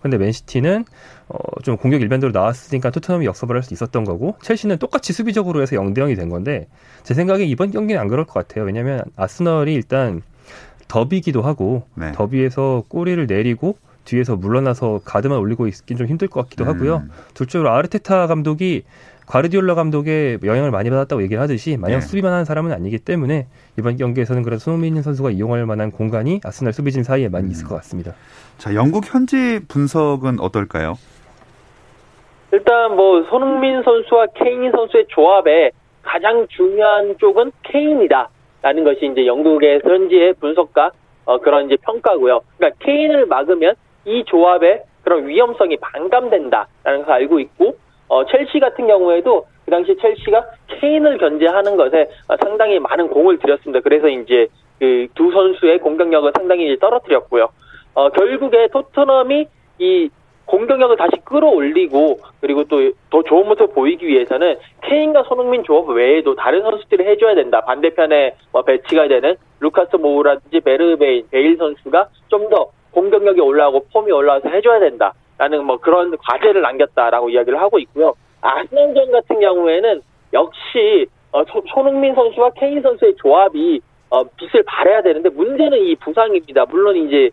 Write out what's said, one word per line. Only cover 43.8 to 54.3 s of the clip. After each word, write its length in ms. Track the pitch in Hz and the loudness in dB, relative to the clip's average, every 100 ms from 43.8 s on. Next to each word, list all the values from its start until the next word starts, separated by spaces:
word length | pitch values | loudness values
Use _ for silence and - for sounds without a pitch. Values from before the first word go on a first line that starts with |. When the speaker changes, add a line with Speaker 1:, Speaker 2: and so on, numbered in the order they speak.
| _ _ 202 | _ _ -8
Speaker 3:
이 180 | 233 - | -6 -2
조합의 580 | 165 175 180 170 - - _ | 2 4 4 2 2 -4 _
그런 240 | 175 170 139 | -2 -2 0
위험성이 480 | 160 240 233 185 147 | 0 0 0 -2 -2
반감된다라는 1200 | - 139 180 240 247 202 135 113 101 _ - 139 | -8 -10 -2 -2 0 -2 0 -4 -4 _ -4 -4
것을 120 | 147 | 0
알고 280 | 127 143 160 | 0 2 0
있고, 360 | 131 - 403 - _ _ - | -2 -2 -2 -2 _ _ -2
어, 160 | - | -2
첼시 340 | 269 262 285 302 | 2 0 0 0
같은 280 | 262 - 233 | 0 0 2
경우에도 600 | 202 175 170 208 196 - _ - | 2 4 0 2 0 -2 _ -4
그 40 | |
당시 240 | 175 359 381 | -2 0 0
첼시가 460 | 440 453 - 392 240 - - | 0 -2 0 0 0 -10 -18
케인을 500 | - 285 311 302 262 | -4 0 2 2 2
견제하는 580 | 160 151 165 190 202 196 | 0 2 2 2 0 2
것에, 320 | 131 160 147 - - | 2 2 0 -4 -6
어, 80 | - | -2
상당히 360 | 202 214 220 185 | -2 0 0 0
많은 300 | 139 131 170 | 0 -2 -2
공을 300 | 143 180 175 | 2 2 2
들였습니다. 420 | 151 143 - 127 | 0 -2 -2 -2
그래서 280 | 139 151 151 | 2 2 2
이제 400 | 127 113 | -2 0